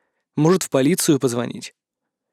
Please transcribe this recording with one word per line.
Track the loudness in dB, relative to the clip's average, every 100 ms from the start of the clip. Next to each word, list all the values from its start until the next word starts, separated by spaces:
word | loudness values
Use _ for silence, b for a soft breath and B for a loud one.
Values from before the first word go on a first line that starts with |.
| _ _ _ 0
Может, | 2 2
в | 0
полицию | 0 0 0 2 2
позвонить? | 2 -2 -6 -10 -16 _ _ _ _ _ _